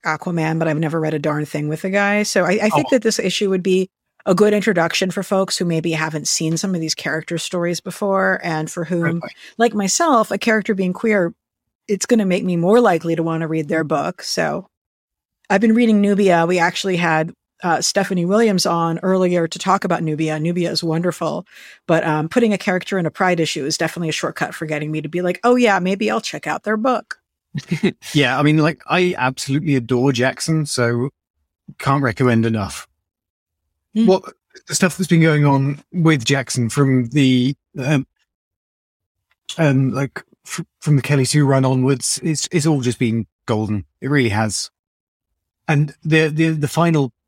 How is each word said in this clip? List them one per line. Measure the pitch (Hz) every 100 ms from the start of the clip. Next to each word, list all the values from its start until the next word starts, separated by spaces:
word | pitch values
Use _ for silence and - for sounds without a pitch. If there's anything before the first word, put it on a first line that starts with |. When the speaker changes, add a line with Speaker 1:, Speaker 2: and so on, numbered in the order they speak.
| 170
Speaker 1:
Aquaman, | 156 - 170 156 160
but | 160
I've | 151
never | 160 160
read | 156
a | 156
darn | 151 151 147
thing | 147 151
with | 156
the | 190
guy. | 196 202 208
So | 208 202 175
I, | 208
I | 214
think | 156 -
Speaker 2:
Oh. |
Speaker 1:
that | 262
this | 226 -
issue | 185 - 202
would | 190
be | 185 185 185 _ _ _ -
a | 180
good | 208
introduction | 208 208 175 165 - 190
for | 190
folks | 185 190 190 -
who | 175
maybe | 160 170
haven't | 156 156 156 151
seen | - 160 160
some | 202 180
of |
these | 160 -
character | 151 156 - 170
stories | - 180 170 170
before, | 185 - 202 190 190 190
and | 175 156 156
for | - 165
whom, | 175 165 170
Speaker 2:
Right. | - - - -
Speaker 1:
like | 233
myself, | 208 196 - 339 240 214
a | 202
character | 233 220 196 196
being | 185
queer, | 180 226 208 170 - _ _ _ _ -
it's | 196 -
gonna | 233 196
make | 180 185
me | 170
more | 175 233
likely | 233 170 165 165
to |
wanna | 165 160 165
read | 160 147
their | 160
book. | 156 151 156 -
So | - - 160 151 190 _ _ _ _ _ _ _ _
I've | 196
been | 220 226
reading | 233 214
Nubia. | 202 202 196 170 165
We | 180
actually | 170 - 196 180
had, | 170 160 165 - _ _
uh, | 180 156
Stephanie | - - 190 185 170
Williams | 208 226 190 -
on | 170 165 165
earlier | 185 190 180 175 165
to | 175
talk | 196 196
about | 185 170
Nubia. | 165 151 156 156
Nubia | 160 175 170
is | 156
wonderful, | 170 160 175 165 165 156 185 - - - -
but, | 165
um, | 160 156 160
putting | 254 226
a | 202
character | - 180 - 190
in | 165
a |
Pride | - 185 170
issue | 160 160 139
is | -
definitely | 160 - 165
a |
shortcut | 147 143 - -
for | - 156
getting | 151 151
me | 156
to | 151
be | 175
like, | 180 180
"Oh | 240 247
yeah, | 233 190
maybe | 180 196 214
I'll | 220
check | - 147 -
out | 156
their | 208 220
book." | 254 247 - - _ _ _
Speaker 2:
<laughs> | 147 - 160 175 - -
Yeah, | 147 127 131
I |
mean, | 147 156
like, | 151 151 -
I | 165 180 -
absolutely | 127 131 - 139 165 135
adore | 117 123 135
Jackson, | 123 131 - - 160 147
so | - 120 120 139 - _ _ _ _ - -
can't | - 139
recommend | 135 101 127 113 113
enough. | 110 95 - - _ _ _ _ _ _ _ _ _ _
Speaker 1:
Hmm. | 208 226
Speaker 2:
What, | 190 - - _ - -
the |
stuff | 156 185 -
that's | 175
been | 170
going | 160 151 147
on | 135 135 147 -
with | 180 160 151 110
Jackson | 139 127 - 117
from | - 139 131 117
the, | 147 135 127 127 143 _ -
um, | 131 147 135 _ _ _ _ _ _ _ _ _ _ _ _ _ - -
um, | 156 135 135
like, | 117 139 - - _ -
f-, | - - _
from | - 143
the |
Kelly | - 147 127
Sue | 151 139
run | 135 131
onwards, | 131 127 131 - -
it's, | 170 151 -
it's | 175 151
all | 147
just | 123 117
been | 120 113 - _ -
golden. | 110 107 104 - _
It | 131
really | 147 120
has. | 104 110 - - - _ _ _ _ _ _ _ _ -
And | 147 151 -
the, | 156 160 156
the, | 151 160
the | 156 143
final, | - 170 160 131 -